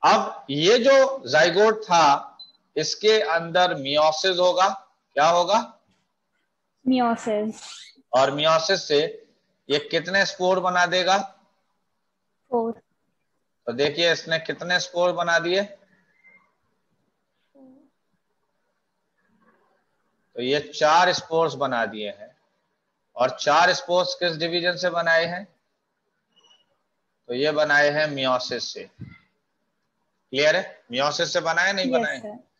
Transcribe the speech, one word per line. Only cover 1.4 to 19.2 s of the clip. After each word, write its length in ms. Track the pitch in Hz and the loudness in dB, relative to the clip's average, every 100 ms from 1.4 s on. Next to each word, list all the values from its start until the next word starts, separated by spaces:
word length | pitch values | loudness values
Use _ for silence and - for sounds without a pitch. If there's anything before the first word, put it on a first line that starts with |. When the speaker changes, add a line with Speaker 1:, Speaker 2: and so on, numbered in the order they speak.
| 170 170 214 220 | 2 4 2 2
Speaker 1:
था, 540 | - 175 151 139 - _ - _ _ - | 2 4 6 4 -2 _ -20 _ _ -6
इसके 440 | 151 - 208 220 | -6 -2 2 2
अंदर 540 | - 165 170 170 180 | 2 -2 -2 0 0
meiosis 640 | 160 135 147 156 156 190 175 | 0 -2 2 2 2 -2 2
होगा। 300 | 180 175 190 220 - _ _ | 0 2 0 0 -14 _ _
क्या 140 | - 156 | 0 2
होगा? 520 | 175 175 214 233 - _ _ _ _ _ _ _ _ _ _ 254 | 2 2 0 -2 -16 _ _ _ _ _ _ _ _ _ _ -2
Speaker 2:
meiosis। 680 | 254 240 226 - 214 214 220 - - - _ _ | 0 0 -2 -2 -4 -4 -8 -16 -20 -20 _ _
Speaker 1:
और 180 | 123 135 | 2 2
meiosis 460 | 143 156 160 160 190 | 2 2 2 2 -4
से 520 | - 147 156 - _ _ _ _ _ | 0 0 0 -6 _ _ _ _ _
ये 80 | 139 | -4
कितने 480 | - 165 156 190 185 | -2 -4 -2 0 -2
spore 340 | - 180 185 | 0 0 2
बना 260 | 180 180 175 | 0 0 0
देगा? 320 | 180 180 196 196 _ _ _ _ _ _ _ _ _ _ _ _ | 0 0 0 -2 _ _ _ _ _ _ _ _ _ _ _ _
Speaker 2:
Four। 220 | 240 226 226 _ _ _ _ _ _ _ _ - | -6 -4 -8 _ _ _ _ _ _ _ _ -10
Speaker 1:
तो 60 | |
देखिए, 400 | 120 147 147 170 | -2 -2 0 0
इसने 260 | 160 165 160 | 0 -2 -6
कितने 420 | 160 147 170 180 | -6 -10 -4 -4
spore 320 | 175 170 180 | -4 -2 -2
बना 260 | 165 170 170 | 0 0 0
दिए? 240 | 165 175 202 - _ _ _ _ _ _ _ _ _ _ _ _ _ _ _ _ _ 277 262 262 311 _ _ _ _ _ _ _ _ _ _ _ _ _ | 0 -2 -4 -10 _ _ _ _ _ _ _ _ _ _ _ _ _ _ _ _ _ _ -20 _ _ _ _ _ _ _ _ _ _ _ _ _ _ _